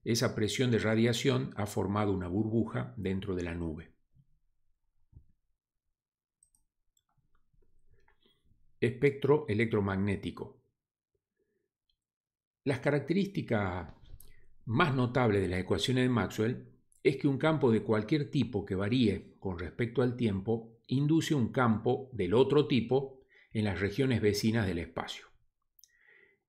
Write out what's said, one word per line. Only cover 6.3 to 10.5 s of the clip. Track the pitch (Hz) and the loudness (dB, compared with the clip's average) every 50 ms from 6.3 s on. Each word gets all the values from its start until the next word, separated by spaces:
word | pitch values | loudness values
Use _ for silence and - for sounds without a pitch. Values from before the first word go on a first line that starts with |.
| _ _ _ _ _ _ _ _ _ _ _ _ _ _ _ _ _ _ _ _ _ _ _ _ _ _ _ _ _ - _ _ - _ _ _ _ _ _ _ _ _ _ _ _ _ _ - _ _ | _ _ _ _ _ _ _ _ _ _ _ _ _ _ _ _ _ _ _ _ _ _ _ _ _ _ _ _ _ -20 _ _ -20 _ _ _ _ _ _ _ _ _ _ _ _ _ _ -20 _ _
Espectro | - 120 - - 143 143 139 - - 131 147 151 151 - | -2 -2 0 2 0 0 2 2 2 2 2 2 2 0
electromagnético. | 104 107 117 110 113 107 101 98 95 95 101 101 98 - - 87 - - - - | 0 0 0 2 2 0 0 0 0 0 0 -2 -2 -2 -4 -8 -8 -8 -12 -14